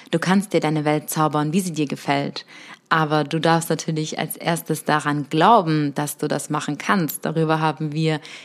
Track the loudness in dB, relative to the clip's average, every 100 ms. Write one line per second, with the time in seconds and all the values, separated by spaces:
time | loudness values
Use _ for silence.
0 | -4 -2 2 2 2 0 2 0 0 0
1 | -2 0 0 2 0 0 -2 -2 -4 -4
2 | -2 -2 -2 -8 -18 -20 -20 -20 _ 0
3 | 2 2 0 0 2 2 2 -4 -2 -4
4 | -4 -6 -8 -6 -4 -4 -2 -4 0 0
5 | 0 -2 -2 4 6 6 4 2 0 -2
6 | -4 -4 -4 -4 -2 -4 -4 -4 0 0
7 | 0 -4 -4 0 0 2 0 -2 -4 0
8 | 0 -2 -6 -18